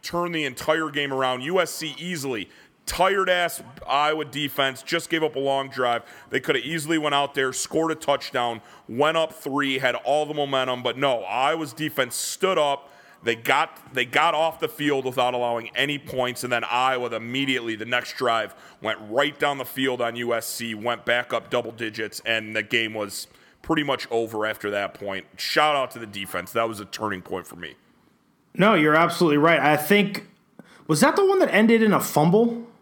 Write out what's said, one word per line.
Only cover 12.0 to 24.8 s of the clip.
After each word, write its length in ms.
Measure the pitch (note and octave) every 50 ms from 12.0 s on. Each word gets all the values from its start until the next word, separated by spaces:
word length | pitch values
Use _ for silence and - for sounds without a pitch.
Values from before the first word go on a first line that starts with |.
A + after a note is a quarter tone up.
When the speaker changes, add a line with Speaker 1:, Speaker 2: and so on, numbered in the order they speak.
| C3 A#2+ -
Speaker 1:
stood 420 | - - - - - - F#3 F#3+ E3
up. 320 | D3+ C#3+ C#3 - - - - - - - - _ -
They 140 | A2+ A#2 A2+
got, 560 | A2+ - C3 C#3 D#3+ D#3+ - - - - -
they 100 | B2+ B2
got 300 | B2 A#2+ C#3+ D3+ E3+ D#3+
off 260 | D3+ D#3+ E3 E3 -
the 80 | E3 D3
field 380 | - - D3 C#3+ C#3+ C3+ B2+
without 280 | C3 B2 C3 B2 B2 B2+
allowing 360 | B2 B2 A#2+ A#2 A#2 A2+ A2+ -
any 240 | A#2 C3 C#3+ D3 C#3+
points, 460 | - - - B2+ B2 B2 B2 - -
and 80 | B2
then 140 | B2 A#2 A2+
Iowa 500 | - A#2+ B2 B2+ C3 C3 B2+ B2 A#2+ A#2
immediately, 600 | A2+ A2+ A#2 B2 C3 C#3 C3+ C3+ B2 A#2 A#2 A2+ G#2+
the 80 | A2
next 320 | A#2 B2 B2 B2 - - -
drive, 360 | C3 B2 A#2 A2+ G#2+ G2+ - - - - - _
went 180 | - G#2+ A2 - G#2+ G#2
right 300 | G#2 B2+ C#3+ D3+ D3 -
down 180 | D3 D3 C#3+ C#3
the 60 | B2+
field 380 | A#2+ - C3 C3 C3 B2+ A#2+
on 160 | A#2+ A#2 A#2 A#2+
U 160 | A#2+ A#2 A#2
S 120 | A2+ A2
C, 300 | - - - A#2+ A#2 A2+
went 300 | G#2+ G#2 A#2+ A#2+ A2+ -
back 260 | - A#2 B2 A#2+ -
up 180 | - A#2 G#2 -
double 220 | - A#2+ A#2 A2
digits, 500 | A#2 A2 A#2 A2 G#2+ A#2 A2 G#2 - - -
and 280 | A2 A2+ A2+ A2 G#2+ A2
the 100 | A2 G#2+
game 300 | G#2 B2 A#2 A2+ A2 A2
was 340 | A2 G#2 G2+ G2 - - - _ - _ _ _ _
pretty 220 | - - E3 D3+ D3
much 220 | C#3+ C3+ B2 - -
over 340 | A#2 A2+ A2+ A2 A2+ G#2+ G#2+
after 240 | A2 G#2+ - - G#2
that 220 | G#2 G2+